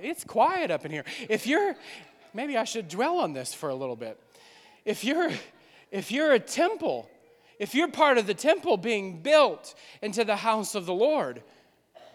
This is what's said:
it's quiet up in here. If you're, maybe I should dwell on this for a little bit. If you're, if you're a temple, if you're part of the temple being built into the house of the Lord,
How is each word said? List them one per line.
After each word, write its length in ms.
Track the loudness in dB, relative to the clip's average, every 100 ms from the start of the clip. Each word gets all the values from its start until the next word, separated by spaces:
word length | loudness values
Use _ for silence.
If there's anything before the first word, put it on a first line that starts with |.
it's 220 | -10 -8
quiet 460 | -2 2 4 2 -2
up 160 | -2 -4
in 60 |
here. 140 | -8 -8 -10 -4
If 200 | -2 0
you're, 280 | 2 2 -2 -10 -18 -20 _ -14
maybe 220 | -8 -4 -2
I 100 | -2
should 220 | -4 -6
dwell 300 | -2 0 0
on 140 | -2
this 200 | -4 -8
for 160 | -6 -6
a 60 | -4
little 200 | -6 -6
bit. 240 | -10 -12 _ -20 -20 -20 -20 _ -6
If 180 | -4
you're, 280 | -2 0 0 -2 -10 -20 _ -20 _
if 200 | -8 -4
you're 220 | 0 4
a 60 | 4
temple, 720 | 2 0 0 0 -4 -4 -8 -20 _ _ _ -10
if 160 | -4 0
you're 140 | 0
part 280 | 4 4 6
of 80 | 2
the 80 | 0
temple 420 | 2 2 2 0
being 440 | 0 -2 -4 -6
built 540 | 4 6 6 2 -12 -20 -20 -10
into 220 | -4 -2
the 140 | 0 0
house 380 | 2 0 0 -4
of 100 | -2
the 80 |
Lord, 480 | 2 4 4 0 -6 -16 -20 _ _ _ -20 -20